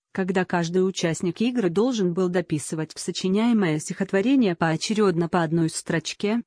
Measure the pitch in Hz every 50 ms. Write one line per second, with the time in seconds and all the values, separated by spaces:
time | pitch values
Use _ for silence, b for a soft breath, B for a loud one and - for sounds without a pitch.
0 | _ _ - - 190 180 185 190 180 - - 175 170 165 175 185 185 190 185 -
1 | - 165 160 - - 175 170 - 220 247 247 247 208 175 165 196 220 262 254 220
2 | 190 180 170 180 185 180 175 185 170 - 160 147 - - 175 156 160 151 - -
3 | - - 175 - - 185 190 208 226 240 240 214 190 165 151 156 - - 175 -
4 | 196 - - 196 196 247 277 269 240 190 170 - 175 165 160 160 - - 220 208
5 | 214 196 170 165 175 165 - 180 165 160 160 170 165 160 - - - - 170 165
6 | - - - - - 202 220 240 -